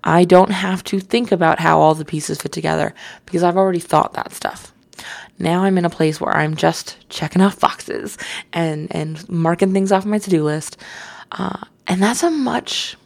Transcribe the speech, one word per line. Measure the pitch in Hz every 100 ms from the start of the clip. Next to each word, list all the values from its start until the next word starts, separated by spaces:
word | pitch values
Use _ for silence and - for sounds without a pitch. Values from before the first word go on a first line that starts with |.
I | - 165
don't | 175 180 190
have | 190 190 185 -
to | 196
think | 190 233 240
about | 175 165 160
how | 160 160
all | 156 156
the | 156
pieces | 156 - 139
fit | -
together | - 156 160 - - - - -
because | 180
I've | 175 175
already | 190 175
thought | - 156 -
that | - -
stuff. | - - - - _ _ - - - - _
Now | 170 175
I'm | 196 190
in | 175
a |
place | - 160 156
where | - -
I'm | 156 156
just | 165 165 - - _
checking | - 156 180
off | 196 196
boxes | - - - - 208 - - - -
and, | 170 165 151 151 160
and | 156 156 -
marking | 170 165 170 190
things | 190 190
off | 196 202
my | 208
to-do | 202 175
list. | 151 151 - - - - - - -
Uh, | - - - - _ -
and | 180
that's | 202 247
a | 339
much | 320 254 247 - - - -